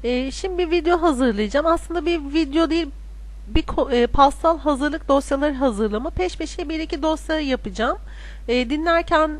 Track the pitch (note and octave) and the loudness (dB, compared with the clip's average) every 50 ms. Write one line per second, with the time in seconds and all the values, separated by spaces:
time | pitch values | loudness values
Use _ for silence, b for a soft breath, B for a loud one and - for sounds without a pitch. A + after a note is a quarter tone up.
0 | - A#3 B3 B3 C4 C4+ - - - F#4+ F#4 F4 F4+ D#4+ E4 F4 D4+ E4+ F4 E4+ | -4 -2 -2 -2 -2 -4 -6 -6 -6 -4 -2 0 0 2 2 2 2 2 2 4
1 | E4 E4+ C#4 A#3+ C4 B3 G#3 G3+ G#3+ G#3 - C#4 D#4 E4 E4 E4+ - - E4+ F4 | 4 2 2 4 2 2 2 2 0 0 0 2 2 2 2 2 0 -4 -4 -2
2 | D4+ E4 E4+ E4 C#4+ C#4 C#4+ D#4+ D#4+ C4+ C4+ D#4+ E4 D4 D#4+ E4+ E4 C#4 - - | 0 0 0 -2 -2 -2 0 0 0 2 2 2 2 2 2 0 -2 -4 -6 -12
3 | - - - - - - - - - - A3 D#4+ D#4+ - - E4+ C4 C#4 B3+ A#3+ | -14 -14 -14 -14 -14 -14 -14 -14 -6 0 0 0 0 0 0 -2 0 2 4 4
4 | A#3+ A#3+ - - C#4 C#4+ C#4 - - E4 E4 D#4+ - D4+ C#4+ B3 C#4+ D4 C#4+ D#4+ | 4 4 6 6 6 4 4 2 2 2 2 2 2 0 2 2 0 -2 -2 -2
5 | - - C#4 C#4 C4+ - C#4+ C4+ C#4+ D4+ C#4 B3+ C#4 C4 G#3+ G3 A3 G#3+ G#3 G#3+ | 0 2 2 2 2 0 0 0 0 0 0 0 0 0 2 0 0 0 -2 -2
6 | B3+ E4 - F4 F#4 F4+ - - D#4+ D4+ - - E4 D4 D#4+ D#4 D#4+ D#4 E4+ D4 | -4 -4 -2 -2 -2 -2 -4 -6 -8 -8 -6 -8 -6 -6 -4 -6 -4 -4 -4 -2
7 | C#4 D#4 D#4+ D#4 - - D#4+ D#4 D4+ C4+ B3+ B3 - G#3+ F#3 G#3+ A3 C4 F4+ - | 0 0 0 -2 -2 -4 -4 -2 0 -2 -2 -2 -4 -6 -4 -2 -2 -2 -2 -4
8 | B B B B B B B B B - A#3 B3 B3+ A3+ C#4+ D4+ D#4+ F4 E4+ E4+ | B B B B B B B B B 0 0 0 0 0 -2 0 2 2 2 2
9 | E4+ - E4+ D#4 D#4 D#4 - D#4 | 2 2 4 4 4 2 0 -4